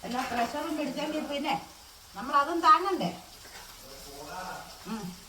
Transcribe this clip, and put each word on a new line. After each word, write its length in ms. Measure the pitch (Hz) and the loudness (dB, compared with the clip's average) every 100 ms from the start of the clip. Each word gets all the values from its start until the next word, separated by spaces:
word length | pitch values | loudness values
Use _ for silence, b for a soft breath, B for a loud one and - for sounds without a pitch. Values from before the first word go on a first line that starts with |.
എന്നാ 180 | 277 247 | -2 -2
പ്രഷറും 540 | 247 240 233 294 320 302 | 0 0 0 0 -2 -2
പിടിച്ചെങ്കിൽ 440 | 277 269 302 302 | -2 -2 -2 -2
പിന്നെ 460 | 262 285 294 - - - - - - 190 | -2 -2 0 -2 -4 -18 -20 -20 -14 -8
നമ്മളതും 440 | 240 285 285 339 | 2 4 4 6
താങ്ങണ്ടേ? 640 | 339 339 381 330 175 - - - - - - - - - 143 143 151 180 185 - - - 175 | 10 10 8 2 0 -2 -14 -18 -16 -16 -16 -16 -16 -16 -14 -14 -10 -8 -8 -10 -12 -14 -8
ഉം. 300 | 220 180 - | -6 -8 -10